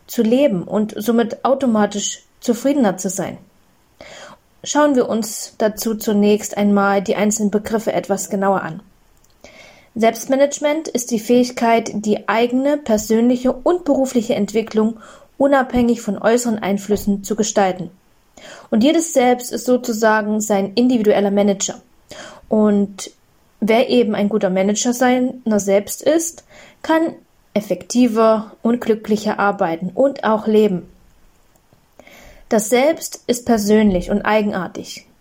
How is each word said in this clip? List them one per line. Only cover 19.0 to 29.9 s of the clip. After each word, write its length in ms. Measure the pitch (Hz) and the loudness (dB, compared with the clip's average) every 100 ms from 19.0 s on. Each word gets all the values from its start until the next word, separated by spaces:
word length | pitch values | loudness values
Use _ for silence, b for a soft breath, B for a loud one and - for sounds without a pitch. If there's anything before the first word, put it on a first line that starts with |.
| 320 | 2
Selbst 380 | 269 247 247 - | 2 2 2 -2
ist 140 | 233 - | -6 0
sozusagen 760 | 247 247 214 220 214 208 214 | 0 0 0 2 2 0 -2
sein 340 | 208 202 196 196 | 0 -2 0 0
individueller 560 | 247 247 208 202 202 | 2 2 2 2 2
Manager. 500 | 202 202 196 - - _ _ - B B B - | 2 2 0 -4 -10 _ _ -20 B B B -2
Und 640 | 214 214 202 202 196 - _ _ _ _ - | 2 4 2 0 -6 -16 _ _ _ _ -4
wer 300 | 208 226 247 | 2 2 4
eben 260 | 247 208 202 | 2 2 0
ein 120 | 202 | 0
guter 220 | 214 202 | 0 0
Manager 420 | 185 196 208 247 | 0 0 0 -2
seiner 680 | 240 254 254 254 - 226 208 | 0 2 2 0 -4 -2 0
selbst 420 | 196 196 202 - | 2 0 0 -4
ist, 420 | - 320 330 - - B B B | 0 0 0 -10 -20 B B B
kann 320 | - 320 330 - _ _ _ | -2 0 0 -6 _ _ _
effektiver 1000 | 208 208 180 - 240 247 214 226 220 214 - | -4 -2 -6 -2 2 2 4 4 2 -2 -4
und 180 | 233 240 | -2 0
glücklicher 560 | 240 220 214 208 214 - | 0 -2 0 -2 0 0
arbeiten 540 | 202 196 180 165 180 | 0 0 -2 -2 -4